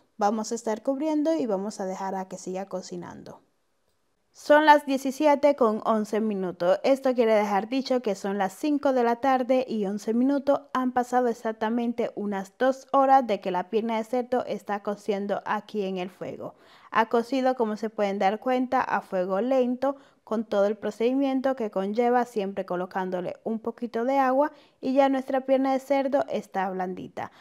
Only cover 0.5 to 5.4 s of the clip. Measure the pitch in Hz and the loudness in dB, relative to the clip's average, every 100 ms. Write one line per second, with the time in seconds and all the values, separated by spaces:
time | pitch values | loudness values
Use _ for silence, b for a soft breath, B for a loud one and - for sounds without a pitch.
0.5 | 233 226 214 269 269 311 302 302 320 254 | -6 -4 -4 -2 -2 0 0 2 0 0
1.5 | 190 202 208 190 190 190 190 190 185 - | -2 -4 -6 -8 -6 -6 -6 -8 -10 -8
2.5 | 185 190 185 185 180 170 - - - _ | -8 -8 -10 -10 -12 -12 -16 -18 -20 _
3.5 | _ _ _ _ _ _ _ _ - - | _ _ _ _ _ _ _ _ -4 4
4.5 | 294 311 294 294 269 269 254 302 285 | 6 8 6 4 -2 -2 2 4 6